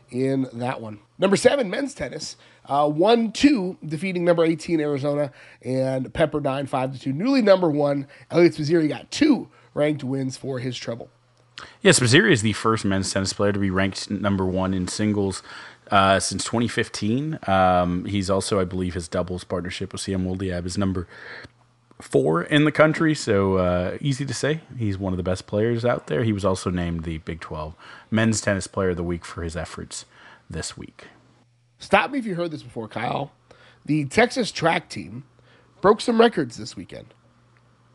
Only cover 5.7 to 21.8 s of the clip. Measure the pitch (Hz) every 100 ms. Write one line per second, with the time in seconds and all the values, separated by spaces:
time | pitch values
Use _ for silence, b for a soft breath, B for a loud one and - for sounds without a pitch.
5.7 | 131 131 131 123 - 156 151 139 139 139
6.7 | 139 131 135 139 139 247 277 208 185 170
7.7 | 147 143 143 135 B - 160 175 156 147
8.7 | 170 151 127 - - 311 196 - b b
9.7 | 143 151 143 127 135 131 131 131 127 127
10.7 | 120 - 113 - _ _ _ _ - B
11.7 | B 196 - 120 147 220 127 107 - 113
12.7 | 110 98 98 92 98 95 - 101 101 98
13.7 | 92 95 - - 101 101 98 92 92 92
14.7 | 95 90 - 107 104 98 - B B B
15.7 | B - 101 95 95 - 92 - 117 117
16.7 | - 107 - 104 127 156 156 - 95 92
17.7 | 90 90 90 104 101 92 95 - 101 90
18.7 | 92 90 90 85 92 87 90 - 92 87
19.7 | - 95 98 - 95 92 92 95 87 90
20.7 | 95 95 92 85 B B B B _ _
21.7 | _